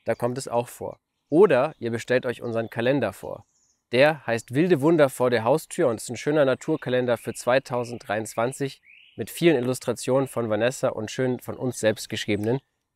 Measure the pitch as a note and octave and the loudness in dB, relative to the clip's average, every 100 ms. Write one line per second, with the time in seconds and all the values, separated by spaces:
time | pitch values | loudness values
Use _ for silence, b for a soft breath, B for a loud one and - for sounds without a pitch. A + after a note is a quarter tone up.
0 | - A2+ A#2+ B2 - A#2+ B2+ - F#2 - | -6 -2 -4 -4 -4 -4 -4 -8 -12 -12
1 | _ _ - D#3 G3+ B2+ D3+ - A#2 A2+ | _ _ 0 4 6 6 2 -2 -6 -4
2 | - B2+ B2+ A#2 A#2+ A2+ A2+ A#2+ A#2+ C#3+ | 0 0 0 -6 -4 -4 -4 -2 0 2
3 | A2 G2+ - - - _ _ _ - A#2+ | 0 -4 -12 -14 -16 _ _ _ -2 4
4 | D3 D#3 - A#2 - B2 F3+ D#3+ C#3+ E3+ | 4 4 -2 -4 -2 0 2 4 4 4
5 | C#3 - B2 A#2 A2 D#3 - - C#3+ A2 | 4 2 0 2 2 0 0 -2 0 -2
6 | - A#2 - D3+ C3+ B2+ - D#3 - B2 | -6 -8 -2 2 2 0 -2 -4 0 0
7 | B2 A#2 - A2 - C3 - B2 A#2+ A#2 | 2 0 -2 -6 2 2 2 -4 -4 -8
8 | - G#2+ A2 - A#2+ - C#3 - _ - | -6 -4 -4 -2 -2 -2 -8 -8 _ -20
9 | _ - A2+ - E3+ C#3 B2 B2+ - A#2 | _ -12 -10 0 2 4 2 -2 -4 -4
10 | - C3+ C3 - A#2 G#2 A#2+ - B2+ - | 0 0 0 -4 -2 0 0 0 -4 -2
11 | G#2+ - B2+ B2 - - C3 - A2 G#2+ | -6 -4 -2 -2 -8 -8 -6 0 0 0
12 | - A2 - G#2 G#2 C3+ _ _ _ | -4 -6 -2 -2 0 -2 _ _ _